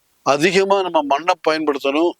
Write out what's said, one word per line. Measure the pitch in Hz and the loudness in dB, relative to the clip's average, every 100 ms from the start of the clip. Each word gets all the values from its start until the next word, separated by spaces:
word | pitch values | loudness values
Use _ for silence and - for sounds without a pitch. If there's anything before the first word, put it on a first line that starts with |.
| _ _ - | _ _ -2
அதிகமா | 143 170 185 196 196 185 | 0 2 2 2 0 0
நம்ம | 165 147 | -2 -2
மண்ணை | - 170 180 - | -2 0 -2 0
பயன்படுத்தணும், | 156 151 139 143 143 170 | -2 -2 -2 -2 0 0